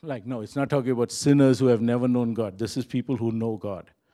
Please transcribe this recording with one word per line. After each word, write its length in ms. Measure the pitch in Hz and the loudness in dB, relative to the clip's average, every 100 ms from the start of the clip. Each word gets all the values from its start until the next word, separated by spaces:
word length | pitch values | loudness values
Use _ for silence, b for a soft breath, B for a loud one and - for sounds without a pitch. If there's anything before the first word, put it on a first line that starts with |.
like, 220 | 165 127 | -10 -10
no, 160 | 104 123 | -8 -8
it's 160 | 107 143 | -6 -4
not 140 | 139 | 0
talking 220 | 143 123 | 0 0
about 200 | 120 117 | 0 -2
sinners 460 | - 143 143 135 127 | -2 4 6 6 6
who 80 | 131 | 4
have 160 | 117 | 2
never 260 | 117 120 127 | 2 0 0
known 240 | 123 120 | 0 -2
God. 260 | 113 107 95 | -2 -6 -4
This 200 | 110 - | -6 -6
is 80 | - | -4
people 300 | 127 120 127 | -6 -4 -2
who 140 | 117 | -2
know 240 | 113 113 110 | -2 -4 -4
God. 340 | 104 92 - _ _ | -8 -10 -14 _ _